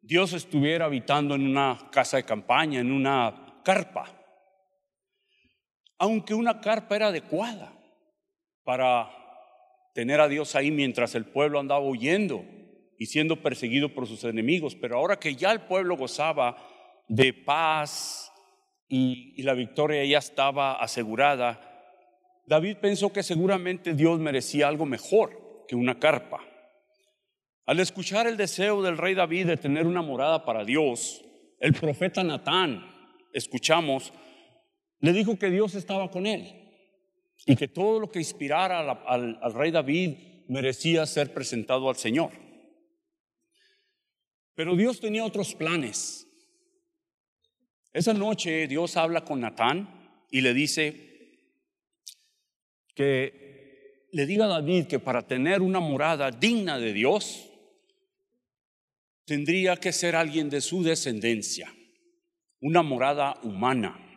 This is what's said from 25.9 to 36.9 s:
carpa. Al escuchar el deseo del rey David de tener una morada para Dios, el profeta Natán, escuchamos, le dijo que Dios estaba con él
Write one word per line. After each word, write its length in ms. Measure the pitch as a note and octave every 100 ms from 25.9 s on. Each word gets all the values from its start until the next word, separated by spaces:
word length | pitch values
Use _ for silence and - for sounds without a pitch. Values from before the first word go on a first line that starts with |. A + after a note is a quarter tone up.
| B2
carpa. 460 | D3+ D3 - - - - _ _ _ _ _ _ _ _ _ _ -
Al 140 | D#3
escuchar 480 | F#3 G3 - G3+ A#3
el 80 | A3+
deseo 460 | F#3+ - G3+ G#3
del 160 | F#3+ E3+
rey 160 | F3
David 340 | F#3+ F3 E3+ F3+
de 80 | D#3+
tener 300 | C#3+ D3 E3
una 160 | F3+
morada 420 | D#3+ B2 C#3+ D#3+
para 220 | B2+ A2+ G#2
Dios, 580 | C#3 D3 A#2+ - - - - _ _
el 100 | D3
profeta 500 | D3+ D#3+ C#3 F#3 F#3+
Natán, 640 | F#3 C#3 - F3 F3 G#2 - - - _ _
escuchamos, 800 | C3+ - B2+ - D#3+ D#3 - - - - - _ _ _ _ _ _
le 140 | D#3
dijo 240 | F#3 G#3+ G#3
que 100 | G3
Dios 260 | F3+ G#3+ F#3+
estaba 360 | F3+ G3 F#3
con 140 | F3+ G3+
él 200 | G3 G3 - - _ _